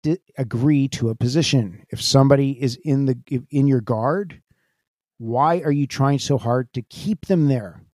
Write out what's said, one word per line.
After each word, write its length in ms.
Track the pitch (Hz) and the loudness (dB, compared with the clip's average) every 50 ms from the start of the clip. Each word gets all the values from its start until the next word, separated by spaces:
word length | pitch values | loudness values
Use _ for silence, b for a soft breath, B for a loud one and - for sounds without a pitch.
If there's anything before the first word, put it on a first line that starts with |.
| _ | _
di-, 160 | 151 165 - _ _ _ | -2 -4 -4 _ _ _
agree 500 | - 135 107 - 117 123 151 151 139 135 135 | -8 -6 -6 -4 -2 0 2 2 2 0 -2
to 200 | - - 120 113 | -2 -4 -4 -4
a 60 | 110 | -2
position. 680 | - - 120 131 165 156 - - 127 113 95 85 - - _ | -2 -2 0 0 0 0 2 2 0 0 -2 -8 -16 -16 _
If 120 | - - | -12 -8
somebody 500 | - - - 135 135 139 143 139 139 135 139 120 | -6 2 4 6 8 8 6 6 4 -2 -2 -2
is 160 | 139 127 120 - _ | -4 -4 -4 -4 _
in 220 | 151 135 139 139 | -2 0 0 2
the, 380 | 135 127 123 - - 143 123 - _ | 0 -2 -4 -6 -6 -6 -6 -6 _
in 180 | - 143 139 | -2 0 2
your 140 | 143 135 123 | 4 2 2
guard, 600 | 107 - 120 107 113 131 160 196 208 170 135 - _ _ _ _ _ _ _ _ _ _ _ _ _ _ _ | 0 -2 -4 -2 0 -2 -2 -2 -4 -8 -12 -20 _ _ _ _ _ _ _ _ _ _ _ _ _ _ _
why 420 | _ 117 113 117 123 143 160 170 175 | _ -8 -4 -2 0 2 2 0 0
are 100 | 165 147 | 0 -2
you 160 | 143 143 143 | 0 0 -2
trying 320 | 131 - - 135 139 143 135 | -4 0 0 0 2 2 0
so 180 | - - 143 | 0 -2 -2
hard 340 | 135 - 117 120 127 127 - _ | -2 0 0 -2 -2 -2 -4 _
to 80 | 127 117 | -12 -12
keep 420 | _ - - - 180 220 - - | _ -18 -8 -6 -6 -6 -6 -2
them 220 | - 196 170 151 | -2 0 2 2
there? 340 | 143 135 123 104 87 80 - - _ | 2 2 0 -4 -8 -16 -20 -20 _